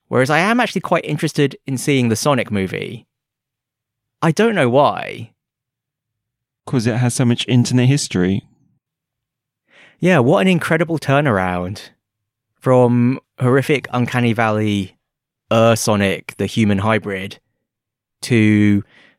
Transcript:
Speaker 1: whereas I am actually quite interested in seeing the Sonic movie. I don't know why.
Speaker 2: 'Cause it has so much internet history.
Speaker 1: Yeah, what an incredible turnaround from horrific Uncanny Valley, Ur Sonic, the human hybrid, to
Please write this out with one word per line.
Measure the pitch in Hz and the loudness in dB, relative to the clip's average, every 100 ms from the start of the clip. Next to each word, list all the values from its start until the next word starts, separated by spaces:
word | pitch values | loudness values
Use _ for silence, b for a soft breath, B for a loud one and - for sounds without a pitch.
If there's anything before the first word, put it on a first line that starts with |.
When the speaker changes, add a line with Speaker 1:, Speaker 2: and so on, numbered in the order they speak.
| _ | _
Speaker 1:
whereas | 120 131 | -2 0
I | 151 | 0
am | 190 240 | 0 0
actually | 226 185 | -2 -4
quite | - 170 | -2 -4
interested | - 151 156 - 139 - - | -2 -4 -4 0 -2 -2 -8
in | 127 | -6
seeing | - 135 120 | -2 0 0
the | |
Sonic | 107 151 131 - | 0 0 -2 -2
movie. | 101 92 98 - 110 - _ _ _ _ _ _ _ _ _ _ _ | -4 -4 -6 -10 -12 -18 _ _ _ _ _ _ _ _ _ _ _
I | 165 | -2
don't | 156 226 | 0 0
know | 202 123 | 2 2
why. | 131 127 95 50 50 113 _ _ _ _ _ _ _ _ _ _ _ _ _ - | 2 2 0 -8 -12 -16 _ _ _ _ _ _ _ _ _ _ _ _ _ -4
Speaker 2:
'Cause | 131 113 | -2 0
it | 113 | 0
has | 123 | -2
so | - | 0
much | 123 120 - | 0 0 2
internet | 123 120 123 123 | 2 2 2 2
history. | 143 - 92 90 95 - _ _ _ _ _ _ _ _ _ _ _ b b b b | 0 -2 -2 0 -2 -6 _ _ _ _ _ _ _ _ _ _ _ b b b b
Speaker 1:
Yeah, | 170 170 | 2 2
what | 123 196 | 4 2
an | 190 | 2
incredible | 175 - 165 165 160 | 2 0 -2 -2 -4
turnaround | - 139 151 98 92 90 90 101 - _ _ _ _ _ _ _ | 0 0 2 0 0 -4 -6 -10 -16 _ _ _ _ _ _ _
from | 127 127 123 120 120 131 - - | 0 4 4 2 0 -4 -10 -4
horrific | 123 135 127 139 - | 0 0 0 -2 -2
Uncanny | 123 120 127 120 | -4 -2 0 0
Valley, | 110 113 107 107 101 92 _ _ _ _ _ _ | 0 0 0 0 -2 -4 _ _ _ _ _ _
Ur | 113 113 | 2 4
Sonic, | 113 - 104 98 85 - - | 2 0 0 0 -2 -10 -6
the | 101 | -4
human | - 104 98 | 0 0 0
hybrid, | 107 110 101 95 95 - _ _ _ _ _ _ _ _ | 0 -2 -4 -8 -10 -16 _ _ _ _ _ _ _ _
to | - 120 107 104 104 101 b b b | -2 2 4 4 4 2 b b b